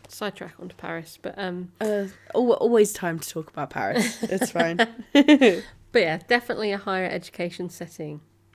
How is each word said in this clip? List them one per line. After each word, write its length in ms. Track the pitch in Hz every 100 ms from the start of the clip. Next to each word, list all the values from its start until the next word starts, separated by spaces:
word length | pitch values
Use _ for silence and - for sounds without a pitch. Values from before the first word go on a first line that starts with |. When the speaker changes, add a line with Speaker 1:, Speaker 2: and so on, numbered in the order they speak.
| -
Speaker 1:
sidetrack 460 | - 208 - - -
onto 140 | 180 -
Paris, 420 | - 165 160 -
but, 160 | 180 -
um, 360 | 185 180 180 -
Speaker 2:
Uh, 240 | 214 208 196 - -
al-, 200 | - 247
always 400 | - 226 233 208
time 260 | - 180 165
to 100 | -
talk 200 | 165 151
about 200 | - 143
Paris. 540 | - 98 233 233 -
It's 280 | 226 190 254
fine. 280 | 185 170 175 226 - -
<laughs> 500 | 285 294 285 247 175 - - _
Speaker 1:
But 80 | 240
yeah, 180 | 165 165 -
definitely 460 | 240 - - 214
a 40 | 196
higher 280 | 202 190 180
education 600 | 180 - - 175 - 180
setting. 500 | - 165 - 151 147 - _ _